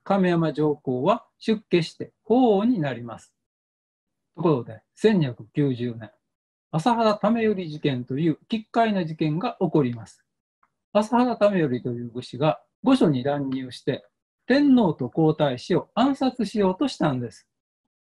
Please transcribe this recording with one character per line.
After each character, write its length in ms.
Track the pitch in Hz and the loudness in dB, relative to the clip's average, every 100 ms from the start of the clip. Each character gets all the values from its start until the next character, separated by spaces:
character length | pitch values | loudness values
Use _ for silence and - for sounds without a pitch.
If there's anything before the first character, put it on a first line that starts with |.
亀 260 | - 202 180 | -2 2 2
山 240 | 170 160 | 2 0
上 220 | 139 151 143 | 0 -2 -2
皇 280 | - 123 | -4 -2
は 220 | 151 240 - _ | 0 -2 -4 _
出 240 | - 214 - | -4 -4 0
家 120 | 175 | -2
し 140 | 165 - | -2 -8
て 160 | - _ | -16 _
法 360 | - 240 247 196 | 0 2 4 4
皇 60 | 226 | 2
に 140 | 233 | 0
な 140 | 147 | -4
り 100 | 120 | -6
ま 160 | 120 - | -12 -16
す。 140 | - _ _ _ _ _ _ _ _ _ _ - | -20 _ _ _ _ _ _ _ _ _ _ -2
と 80 | |
こ 60 | 165 | 0
ろ 140 | 135 | 0
で、 180 | 113 - _ _ | -2 -16 _ _
千 240 | 214 202 | 2 4
二 60 | 139 | 0
百 220 | 120 113 | -4 -6
九 200 | - 139 | -2 0
十 220 | 120 120 113 | 0 -6 -8
年、 160 | 107 _ _ _ _ _ _ | -14 _ _ _ _ _ _
朝 240 | 160 247 226 | -2 0 2
原 220 | 220 208 | 0 0
為 20 | 208 233 220 190 | 0 0 0 -2
頼 120 | 165 | -6
事 120 | 151 | -6
件 260 | 147 127 123 | -4 -4 -6
と 120 | 131 | -2
い 120 | 170 | -2
う 80 | 143 - | -2 -6
奇 180 | 226 - | -8 -4
怪 280 | 233 226 | 0 0
な 120 | 202 160 | 0 -4
事 100 | 160 | -4
件 240 | 156 156 | -2 -2
が 180 | 240 - | -6 -4
起 100 | 175 | 0
こ 140 | 160 | 0
り 100 | 127 | 0
ま 120 | 120 104 | -4 -14
す。 180 | _ _ _ _ _ _ _ _ | _ _ _ _ _ _ _ _
朝 240 | 208 214 240 | -2 2 2
原 180 | 247 220 | 2 2
為 340 | 208 190 151 | 2 2 0
頼 120 | 123 | -2
と 80 | 127 | -6
い 140 | 120 | -8
う 80 | 120 | -10
武 100 | 120 | -12
士 160 | - 123 | -12 -2
が 240 | 156 - _ _ | -2 -2 _ _
御 120 | 226 262 | 2 4
所 140 | 202 | 4
に 140 | 131 | 2
乱 260 | 135 143 135 | -2 -4 -4
入 220 | 131 127 | -6 -8
し 100 | - | -8
て、 240 | - 123 - _ _ _ - | -6 -6 -10 _ _ _ 0
天 280 | 269 294 247 | 4 6 6
皇 180 | 190 | 4
と 180 | 147 123 | 0 -4
皇 220 | - 156 | 2 2
太 260 | 151 147 120 | 2 0 -2
子 160 | - 175 | -2 -2
を 140 | - | 0
暗 220 | - 269 269 | 0 0 0
殺 280 | 262 254 202 | -2 -2 -4
し 100 | 214 | 0
よ 140 | 190 | 0
う 60 | 185 | 0
と 100 | 277 | -4
し 100 | - | -2
た 140 | 156 | -2
ん 80 | 127 | -2
で 100 | 120 | -6
す。 180 | - _ _ _ _ _ _ | -12 _ _ _ _ _ _